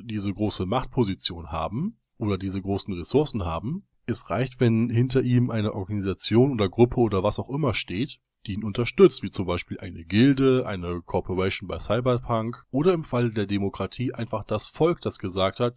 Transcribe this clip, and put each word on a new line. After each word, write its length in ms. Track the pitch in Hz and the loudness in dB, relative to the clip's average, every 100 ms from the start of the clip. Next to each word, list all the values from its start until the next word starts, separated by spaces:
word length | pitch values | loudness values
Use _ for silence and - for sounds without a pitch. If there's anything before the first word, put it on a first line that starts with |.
| 101 | -8
diese 280 | 107 98 | -6 -4
große 320 | 95 107 - 92 | -2 -2 -2 -2
Machtposition 840 | 120 123 - 107 92 - 85 80 | -2 -2 0 0 0 -6 -8 -8
haben 460 | 80 80 104 190 - _ - | -6 -4 -4 -6 -8 _ -6
oder 200 | 107 95 | -2 -2
diese 240 | 98 95 | -2 -6
großen 320 | 95 98 - | -2 -4 -4
Ressourcen 520 | 90 85 131 151 110 87 | -8 0 0 0 -2 -4
haben. 380 | 82 101 180 - _ - | -4 -4 -8 -10 _ -8
Es 220 | 113 - | -6 -4
reicht, 300 | 95 131 - | -2 -2 0
wenn 300 | 120 113 120 | 2 4 2
hinter 320 | 110 131 131 | 2 2 2
ihm 300 | 127 123 120 | 4 4 2
eine 220 | 113 107 | 0 -2
Organisation 800 | - 95 104 95 90 - 110 135 | -4 -6 -4 -2 -2 2 6 4
oder 160 | 123 98 | 4 0
Gruppe 300 | 110 120 127 | 4 4 6
oder 220 | 117 98 | 2 2
was 160 | 101 - | 0 -2
auch 120 | - | -4
immer 240 | 139 147 98 | -4 -2 -2
steht, 440 | - 92 135 - _ _ - | -4 -4 -6 -8 _ _ -8
die 60 | |
ihn 100 | 98 | -6
unterstützt, 600 | 107 98 117 - 190 - | -4 -4 -2 6 6 6
wie 60 | 101 | -6
zum 160 | - 92 | -4 -2
Beispiel 340 | 90 - - | -2 -4 -10
eine 240 | 92 87 | -10 -12
Gilde, 600 | 82 98 135 135 135 131 - | 0 6 6 6 4 4 0
eine 360 | 98 87 87 | -4 -4 -6
Corporation 680 | - 95 - 92 95 - 92 | -2 -4 -2 -2 0 -2 -6
bei 120 | 82 | -8
Cyberpunk 840 | - 110 127 123 - 113 110 120 _ | -2 0 2 0 0 -4 -4 -8 _
oder 220 | 131 165 | 0 2
im 100 | 175 | 2
Fall 280 | 151 123 120 | 0 0 0
der 140 | 110 98 | 0 -2
Demokratie 680 | 101 98 - 95 - 123 | 0 -2 -4 -6 -4 -6
einfach 300 | - 113 110 | -4 -6 -6
das 260 | - 107 - | -4 -4 -4
Volk, 320 | - 160 170 | 0 2 2
das 180 | 110 - | -4 -4
gesagt 400 | 98 92 95 - | -6 0 0 0
hat, 160 | 120 | -4